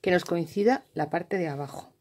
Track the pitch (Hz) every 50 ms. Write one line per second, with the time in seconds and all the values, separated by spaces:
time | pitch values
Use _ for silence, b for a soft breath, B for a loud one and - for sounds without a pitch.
0 | - 190 180 175 175 - 175 170 165 - - 202 202 226 262 - - _ _ -
1 | 165 - - 170 175 - 202 190 175 160 143 139 143 139 - - - - _ _